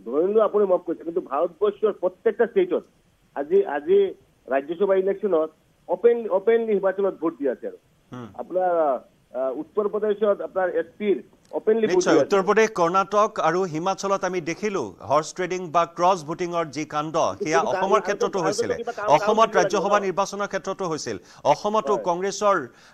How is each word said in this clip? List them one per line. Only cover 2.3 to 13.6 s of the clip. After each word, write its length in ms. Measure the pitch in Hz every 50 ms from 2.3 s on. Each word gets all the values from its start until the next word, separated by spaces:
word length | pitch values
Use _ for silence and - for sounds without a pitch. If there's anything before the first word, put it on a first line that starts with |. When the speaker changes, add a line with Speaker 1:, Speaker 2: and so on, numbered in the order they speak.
| 214 - 233
Speaker 1:
ষ্টেটত 380 | 220 - 208 180 180 165 120 - _ _ _ _ _ _ _ _ _ -
আজি, 260 | - 147 147 175 196 196
আজি 340 | - 139 147 147 160 190 202 196 185 - - _ _ _ _ - -
ৰাজ্যসভা 460 | 127 139 139 147 175 170 202 190 190
ইলেকশ্যনত 560 | 190 190 196 196 196 - 202 175 156 160 156 - _ _ _ _ _ _ -
অপেন, 280 | 170 180 - 233 240 233 233 196
অপেন 380 | 170 190 190 226 226 233 226
নিৰ্বাচনত 480 | 220 214 190 175 190 185 190 196 190 165 135
ভোট 180 | 147 165 165 -
দি 100 | 143 131
আছে 180 | 117 - -
আৰু। 120 | 101 90 - _ _ _ _ _ - 131
Speaker 2:
হুম। 160 | 127 120 104 95
Speaker 1:
আপোনাৰ 380 | - 123 - 170 185 185 180 175 170 156 147 131 113 - _ _ _ _ _ -
আহ, 160 | 123 131 135
উত্তৰ 380 | 131 151 156 - - 208 214 208
প্ৰদেশত 520 | 208 214 202 214 202 208 214 208 196 180
আপোনাৰ 280 | 165 156 - 190 185 180
এছ 180 | - 165 160 165 - -
পিৰ 240 | 208 208 185 123 - _ _ _ _ - -
অপেনলি 340 | 151 - 214 220 226 220
Speaker 2:
নিশ্চয়, 280 | 214 185 180 180 190 160
Speaker 1:
ভোট 80 | 156 135
Speaker 2:
উত্তৰ 200 | - 202 196 185
প্ৰদেশ, 280 | 190 208 208 220 214
কৰ্ণাটক 680 | 220 190 170 165 180 190 196 - 202 208 208 214 214 -
আৰু 220 | 143 160 165 185